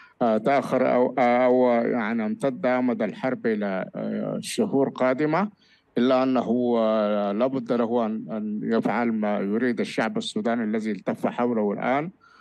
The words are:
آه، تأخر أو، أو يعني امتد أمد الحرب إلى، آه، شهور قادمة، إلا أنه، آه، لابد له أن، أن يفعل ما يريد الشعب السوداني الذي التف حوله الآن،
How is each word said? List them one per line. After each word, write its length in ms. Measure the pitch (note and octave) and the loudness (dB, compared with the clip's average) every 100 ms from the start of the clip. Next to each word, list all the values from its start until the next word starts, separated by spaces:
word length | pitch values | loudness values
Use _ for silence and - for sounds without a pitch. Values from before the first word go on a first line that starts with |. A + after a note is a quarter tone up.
| - - | -16 -2
آه، 160 | A#2+ G#2+ | 0 2
تأخر 560 | C3+ C#3 - C3 B2+ | 2 2 2 0 2
أو، 200 | B2 B2+ C3+ | 2 2 2
أو 520 | A#2+ B2 B2+ B2+ B2+ | 4 4 4 4 4
يعني 560 | A#2 A2+ A#2+ G#2+ A#2 G#2+ | 4 2 0 -2 -2 -2
امتد 400 | G#2+ C#3 B2 B2+ | -2 -4 -2 0
أمد 360 | B2+ B2+ A2 | 2 0 0
الحرب 440 | G#2 - C3 A#2 A#2 | -2 -4 -4 -2 -2
إلى، 440 | G#2+ G2+ F#2+ - | -2 -2 -4 -6
آه، 440 | G#2 G#2+ G#2+ G#2 - | -6 -6 -4 -4 -6
شهور 480 | - - G2+ C3+ C3 | -4 -2 0 2 0
قادمة، 640 | - B2+ C3 D3+ D#3+ G#3 - _ _ _ A#2 | 0 0 2 0 0 -2 -6 _ _ _ 0
إلا 240 | B2+ C3 | 4 4
أنه، 520 | C3 B2+ - B2 A#2+ A#2 | 4 2 2 0 2 2
آه، 540 | A2 A2 G#2 G#2 G2+ | 2 2 2 0 0
لابد 400 | G2+ C3 C3+ A#2 | 0 0 -2 -2
له 340 | A#2+ A2+ A#2+ A2 | 0 0 0 0
أن، 180 | A2 - | -4 -6
أن 300 | A2 G#2+ G#2+ | -6 -6 -4
يفعل 500 | A2 A2+ A2+ A2 A#2 | -2 0 0 0 0
ما 260 | A2 G#2 G2+ | 0 0 0
يريد 420 | G2 A2 B2 A2+ | -2 0 0 -2
الشعب 380 | G2+ - A2+ A2 | -4 -2 -2 -2
السوداني 460 | - G#2+ A2+ A#2+ | -4 -4 -2 -2
الذي 260 | G#2+ A2 G#2+ | -2 -2 -4
التف 360 | G2 - - A2 | -4 -4 -4 -4
حوله 460 | A#2+ A#2+ A2 G#2 | -2 -2 0 -2
الآن، 380 | - A#2+ C#3 F3 - _ _ | -2 -2 -2 -4 -10 _ _